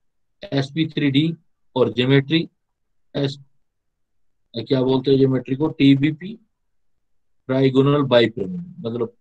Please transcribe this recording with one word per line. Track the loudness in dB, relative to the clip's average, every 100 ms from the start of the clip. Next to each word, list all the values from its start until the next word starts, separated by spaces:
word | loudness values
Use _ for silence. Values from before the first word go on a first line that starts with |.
| _ _ _ _ -6
एसपी | -6 -4 -4 -4
थ्री | -2 0
डी | 0 0 -4 _ _ _ -2
और | -2
geometry | 0 2 2 2 -2 -2 _ _ _ _ _ _ -6
एस, | -6 -6 -18 _ _ _ _ _ _ _ _ _ _ -14
क्या | -4 -2
बोलते | 0 0 2
हैं | 2
geometry | 2 0 -4 -4
को, | -4
टीबीपी, | 2 4 4 2 -2 -10 -16 _ _ _ _ _ _ _ _ _ _ -6
trigonal | 0 2 4 2 2
बाइपिरामिड, | 2 2 2 0 -8 -8 -12 -12
मतलब | -10 -6 -8 -10